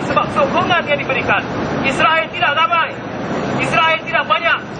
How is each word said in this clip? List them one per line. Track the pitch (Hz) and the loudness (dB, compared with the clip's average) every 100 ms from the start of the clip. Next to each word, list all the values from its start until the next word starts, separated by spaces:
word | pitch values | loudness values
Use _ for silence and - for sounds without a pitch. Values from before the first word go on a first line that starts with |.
| - | 0
sebab | 294 294 | 0 0
sokongan | - 277 330 370 349 294 | 2 2 2 2 2 2
yang | 285 | -2
diberikan. | 285 254 233 202 175 - - - | 0 -2 0 0 0 -4 -4 -2
Israel | 269 269 320 320 311 | -2 2 2 2 0
tidak | 339 339 | -2 0
ramai, | 294 330 339 285 - - - - - - - | 2 2 2 0 -4 -8 -8 -6 -4 -4 -4
Israel | - 339 330 320 320 | 0 2 2 2 0
tidak | 330 285 | -2 2
banyak, | 320 339 302 - - | 2 2 0 -2 -6